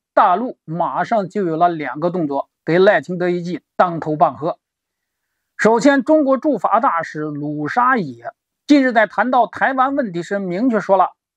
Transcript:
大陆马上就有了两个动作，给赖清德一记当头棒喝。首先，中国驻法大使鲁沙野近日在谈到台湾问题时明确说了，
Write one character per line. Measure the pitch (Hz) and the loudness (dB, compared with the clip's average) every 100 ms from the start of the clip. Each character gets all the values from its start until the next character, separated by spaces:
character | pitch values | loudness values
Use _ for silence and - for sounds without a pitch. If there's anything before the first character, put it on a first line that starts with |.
| _ | _
大 | - 214 180 | 2 4 2
陆 | 247 - | -2 -10
马 | - 165 160 139 | -8 -6 -4 -4
上 | 170 226 185 | -2 -2 -2
就 | 214 | -4
有 | 180 156 | -4 0
了 | 175 | 0
两 | 165 143 131 | 0 -8 -6
个 | 175 | -4
动 | 175 151 | -2 -2
作， | 139 - _ | -4 -8 _
给 | - 170 | -2 2
赖 | 190 180 | 4 2
清 | 147 180 | 0 -4
德 | 180 | -2
一 | 175 | -4
记 | 170 165 - - | -6 -10 -4 0
当 | 185 170 | 0 -2
头 | 156 151 | -6 0
棒 | 165 123 | 0 0
喝。 | 156 - _ _ _ _ _ _ _ _ _ - | -8 -8 _ _ _ _ _ _ _ _ _ 0
首 | 214 226 | 2 4
先， | 269 277 | 4 4
中 | 277 311 | 4 2
国 | 269 269 | 2 0
驻 | 311 254 | 0 -2
法 | - 208 | 0 2
大 | 254 165 | 2 0
使 | 160 156 | -4 -8
鲁 | 151 147 147 151 147 | -8 -8 -8 -6 -4
沙 | 247 247 262 | 0 0 0
野 | 156 117 117 - _ _ - | -4 -10 -16 -18 _ _ 2
近 | 294 | 4
日 | 262 | 4
在 | 233 214 | 2 0
谈 | - 233 | 0 0
到 | 254 220 | 0 0
台 | - 220 | -2 -2
湾 | 262 254 277 | 0 0 -2
问 | 233 | -4
题 | 170 | -6
时 | 170 202 | -6 -6
明 | 190 175 254 | -4 -2 0
确 | 220 | 0
说 | - 190 | 2 2
了， | 175 - _ | 0 -4 _